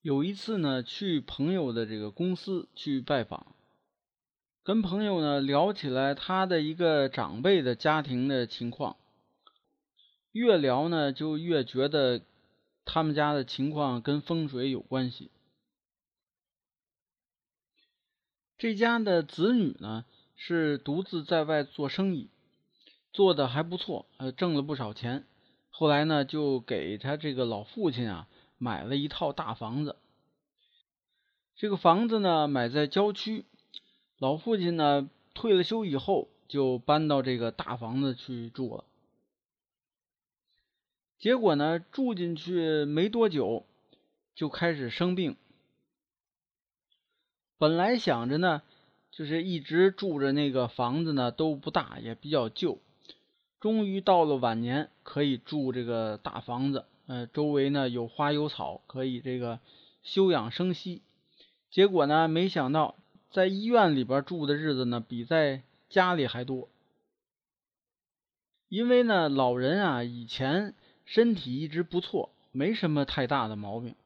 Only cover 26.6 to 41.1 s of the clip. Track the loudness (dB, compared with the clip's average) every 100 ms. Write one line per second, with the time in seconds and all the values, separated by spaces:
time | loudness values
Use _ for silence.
26.6 | -2 -4 -4 -6 -6 -6 -4 -4 -2 -4
27.6 | -8 -2 -2 0 -6 -6 -12 _ _ _
28.6 | -6 -6 -4 -4 -4 -4 -4 -4 -8 -8
29.6 | -6 -4 -6 -8 _ _ _ _ _ _
30.6 | _ _ _ _ _ _ _ _ _ -6
31.6 | -4 4 6 6 2 2 2 2 2 0
32.6 | 0 0 0 2 0 0 -8 -8 -10 _
33.6 | _ -20 _ _ _ _ -2 -2 -2 0
34.6 | 0 2 4 4 0 _ _ -6 4 4
35.6 | 4 -2 -2 -4 0 0 -2 _ _ 0
36.6 | 0 0 2 2 4 0 0 -2 -4 -6
37.6 | -8 -8 -4 -2 -2 -4 -10 -10 -10 -8
38.6 | -8 -8 _ _ _ _ _ _ _ _
39.6 | _ _ _ _ _ _ _ _ _ _
40.6 | _ _ _ _ _